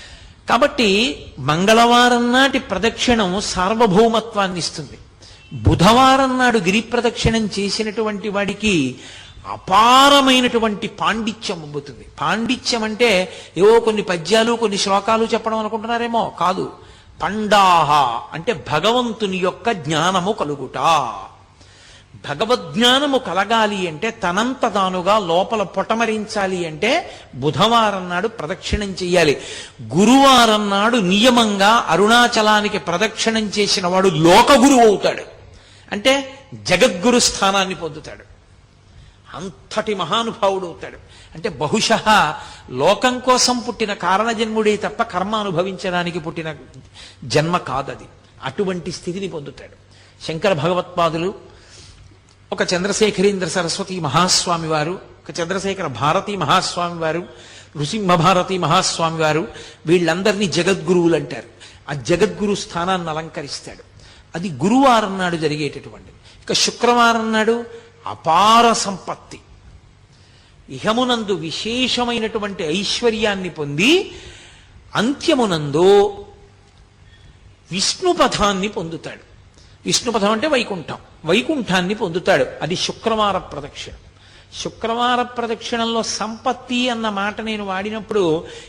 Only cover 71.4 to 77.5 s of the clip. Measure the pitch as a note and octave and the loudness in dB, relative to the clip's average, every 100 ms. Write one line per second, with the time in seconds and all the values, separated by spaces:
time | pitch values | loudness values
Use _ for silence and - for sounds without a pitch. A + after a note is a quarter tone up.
71.4 | D#3+ - G#3+ A#3+ B3+ - A#3+ A#3 A3 A3 | -6 -8 -6 -4 -2 -2 -2 -4 -4 -6
72.4 | G#3 F#3+ E3 E3+ G3 - A#3+ A3 G#3+ G3 | -8 -6 -4 -4 -4 -2 -2 0 -2 -2
73.4 | F#3 D#3 D3 C#3+ A3 F4 G4+ - - - | -6 -8 -6 0 2 2 0 -10 -20 -20
74.4 | - - - - - C#3+ A3 C#4+ - D4 | -20 -20 -20 -20 -8 -2 -2 -2 0 0
75.4 | A3 E3 D3 C#3+ F3+ G3+ G3+ - - - | 0 -2 -2 2 6 6 4 -2 -16 -20
76.4 | - _ _ _ _ _ - - - - | -20 _ _ _ _ _ -20 -20 -20 -20
77.4 | - | -20